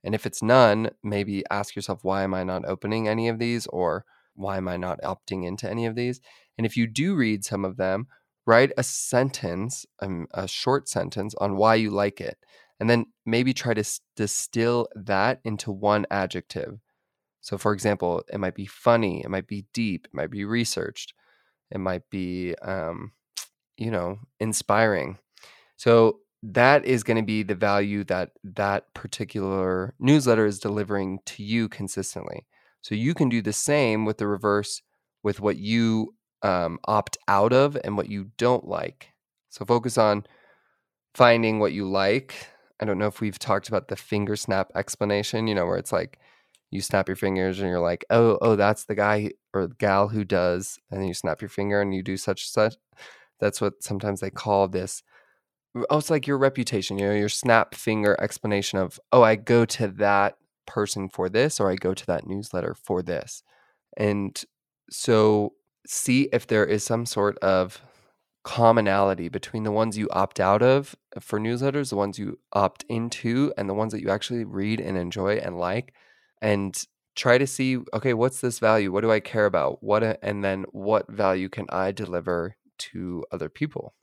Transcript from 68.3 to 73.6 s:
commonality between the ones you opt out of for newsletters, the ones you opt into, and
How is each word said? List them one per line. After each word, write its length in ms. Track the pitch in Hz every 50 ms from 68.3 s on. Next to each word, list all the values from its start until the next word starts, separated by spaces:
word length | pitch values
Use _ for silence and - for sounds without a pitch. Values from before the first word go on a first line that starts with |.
| _ _
commonality 840 | _ - - 120 117 113 113 117 104 98 95 101 98 98 95 87 85 85
between 360 | - 95 - - - 110 107
the 80 | 107
ones 260 | 104 107 113 113 101 107
you 100 | 107 -
opt 300 | - 95 98 - - -
out 220 | 95 95 101 104
of 340 | 120 127 131 143 143 - - _ _ _ - -
for 180 | - - - 104
newsletters, 520 | 107 113 120 120 135 139 135 147 143 127
the 60 | 107
ones 220 | 98 101 101 95 -
you 200 | 101 98 - _ _ _
opt 320 | - 101 98 92 _ _ - -
into, 640 | 120 113 117 117 - - - 113 117 131 143 147 -
and 120 | -